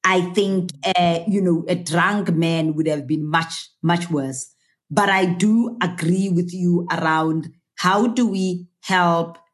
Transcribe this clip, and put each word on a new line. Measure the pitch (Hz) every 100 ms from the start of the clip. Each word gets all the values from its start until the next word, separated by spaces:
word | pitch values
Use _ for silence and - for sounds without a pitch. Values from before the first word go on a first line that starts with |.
I | 190 185 175
think, | 185 196 190 180 -
uh, | 196 185 175 165 170
you | 202
know, | 180 160 -
a |
drunk | 175 170 170 175 208 180
man | 165 165 165 156
would | 156 156
have | 147 127
been | 151 151
much, | 165 165 - - _
much | 160 175 175
worse. | 151 135 131 - _ _ _ _
But | 151 202
I | 190
do | 185 175 208 226 233 -
agree | 185 175 165 185 196
with | 175 175
you | 185 175 175 170
around | 170 160 160 160 160 156 _ _ -
how | 180 202 240
do | 247 226
we | 190 185 180 175 _
help | - 185 175 170 170 - _